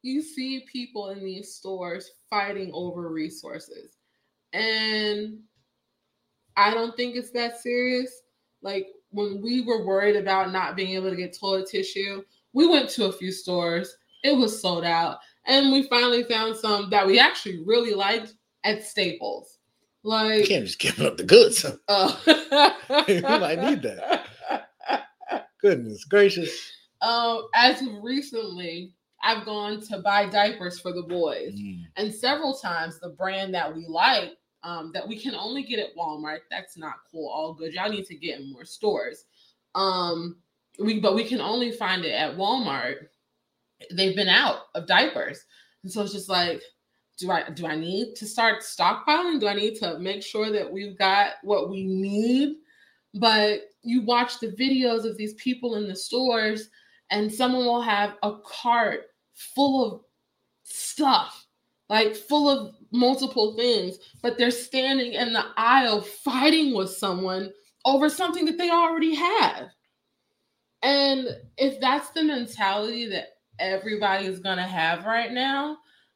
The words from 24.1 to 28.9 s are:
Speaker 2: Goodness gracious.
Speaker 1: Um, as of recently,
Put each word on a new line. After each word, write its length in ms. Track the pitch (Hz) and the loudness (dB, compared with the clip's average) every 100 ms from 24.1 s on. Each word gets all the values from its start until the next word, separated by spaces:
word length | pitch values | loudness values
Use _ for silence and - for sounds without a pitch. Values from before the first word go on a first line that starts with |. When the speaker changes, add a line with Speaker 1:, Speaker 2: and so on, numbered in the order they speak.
| - - - - - - _ - - - _ - - - _ | -2 -2 -14 -8 -8 -8 _ -4 -4 -4 _ -8 -8 -8 _
Speaker 2:
Goodness 440 | 202 151 117 104 | 2 2 -2 -12
gracious. 680 | - 202 202 180 160 - - - _ _ | 2 6 6 4 -4 -8 -12 -20 _ _
Speaker 1:
Um, 480 | 220 233 233 226 - | 0 0 0 -2 0
as 280 | 220 247 - | 6 6 4
of 200 | 269 208 | -6 -8
recently, 880 | 220 262 277 226 202 175 175 170 180 | -6 -6 -4 -8 -8 -8 -10 -10 -12